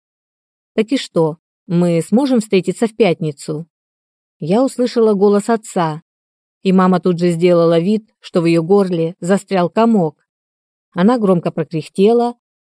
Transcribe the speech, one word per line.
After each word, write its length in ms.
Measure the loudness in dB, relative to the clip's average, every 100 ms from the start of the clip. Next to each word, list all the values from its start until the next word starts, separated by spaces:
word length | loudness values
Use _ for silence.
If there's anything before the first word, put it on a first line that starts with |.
| _ _ _ _ _ _ _
Так 180 | -4 -2
и 40 | -4
что, 400 | -2 -2 -2 -4 _ _ -4
мы 340 | 0 0 0
сможем 380 | 0 0 2 0
встретиться 480 | 0 -2 -2 -2 -4
в 80 | 0
пятницу?» 720 | 0 0 -4 -8 -10 -10 -12 _ _ _ _ _ _ _
Я 240 | -2 0
услышала 500 | 0 -2 -2 0 0 2
голос 340 | 2 0 0
отца, 520 | -4 -4 -4 -4 -6 -14 _ _ _ _ _
и 100 | 0
мама 300 | 2 2 2
тут 180 | 0 -2
же 120 | -2
сделала 480 | 0 2 4 4 2
вид, 360 | 0 -2 -6 _
что 220 | -6 -2
в 40 | 0
ее 180 | 0
горле 520 | 2 2 2 -2 -4 -6
застрял 500 | -2 -2 -2 -2 -2
комок. 560 | 0 2 2 0 -6 _ _ _ _ _ _ _
Она 260 | -2 0 2
громко 340 | 2 0 -2
прокряхтела, 840 | -6 -6 -8 -8 0 2 2 0 -6 _ _